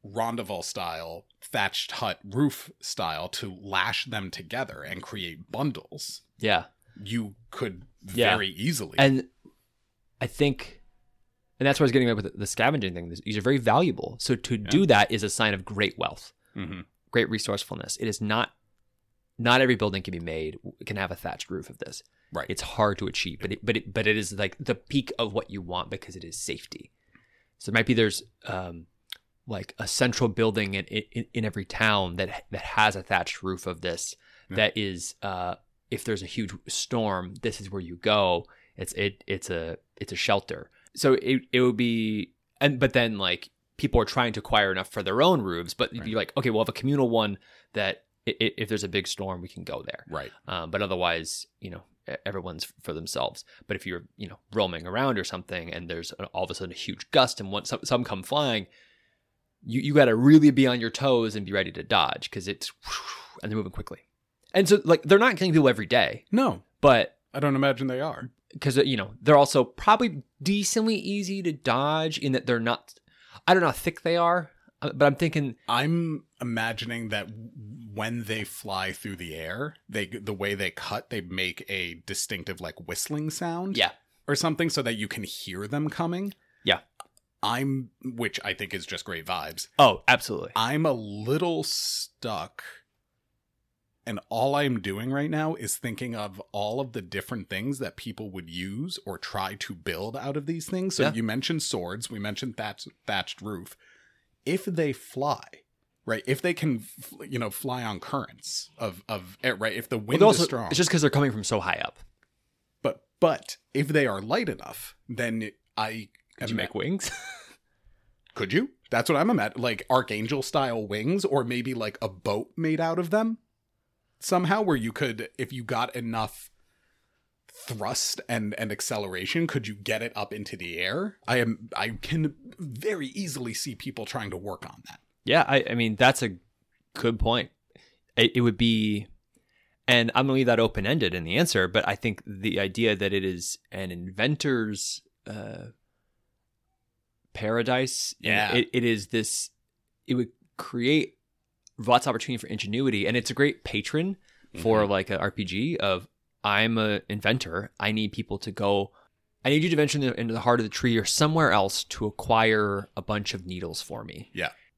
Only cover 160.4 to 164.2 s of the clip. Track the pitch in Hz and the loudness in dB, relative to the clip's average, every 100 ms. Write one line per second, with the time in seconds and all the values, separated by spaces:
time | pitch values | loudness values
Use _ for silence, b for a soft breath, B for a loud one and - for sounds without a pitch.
160.4 | 113 120 110 - 127 113 101 - 151 160 | 4 4 2 0 2 2 2 2 2 4
161.4 | 147 101 98 - - - 107 - - 110 | 4 4 4 -2 -6 -4 -4 -6 2 4
162.4 | 113 107 104 98 98 - 92 104 101 101 | 6 4 2 -2 -6 -12 -4 -4 -4 -8
163.4 | 90 90 90 82 - 113 110 - | -8 -8 -8 -8 -10 -12 -12 -16